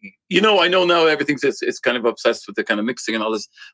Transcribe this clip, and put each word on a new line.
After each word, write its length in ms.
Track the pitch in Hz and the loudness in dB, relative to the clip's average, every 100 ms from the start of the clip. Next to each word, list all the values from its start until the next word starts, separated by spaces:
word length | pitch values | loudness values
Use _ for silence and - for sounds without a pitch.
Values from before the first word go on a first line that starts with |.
| - _ _ | -20 _ _
you 120 | 180 | 2
know, 200 | 214 202 | 4 4
I 60 | 175 | 4
know 180 | 185 | 2
now 220 | 175 170 160 | 4 4 4
everything's, 380 | 147 143 139 | 2 -2 0
it's, 180 | 143 - | -2 -2
it's 160 | - - | -6 -2
kind 180 | 127 123 | -2 0
of 80 | 117 | -2
obsessed 420 | 110 117 113 - | 0 -2 -2 -6
with 80 | 104 | -8
the 80 | |
kind 160 | - 104 | -4 -2
of 60 | 110 | -2
mixing 280 | 123 - | -6 -6
and 80 | 113 | -4
all 80 | 110 | -2
this, 160 | 110 - - - | -4 -8 -18 -20